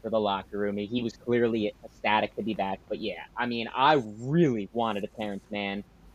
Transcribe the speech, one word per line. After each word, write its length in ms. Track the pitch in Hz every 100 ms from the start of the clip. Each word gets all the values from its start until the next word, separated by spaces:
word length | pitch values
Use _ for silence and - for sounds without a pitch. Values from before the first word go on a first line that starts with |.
for 80 | 113
the 100 | 110
locker 380 | 104 98 95 101
room. 200 | 101 101
He 260 | 104 123
was 100 | 117
clearly 640 | - - 120 117 113 104 -
ecstatic 500 | - - 110 107 104 -
to 40 |
be 120 | 104
back. 260 | 98 98 98 -
But, 120 | 107
yeah, 220 | 107 85 - 110
I 100 | 120
mean, 220 | 117 113 117
I 260 | 135 151 110 104
really 500 | 123 160 160 117 98
wanted 320 | 117 113 104
a 40 | 98
Terrence 360 | - 107 101 -
Mann 320 | 104 101 101 101 - -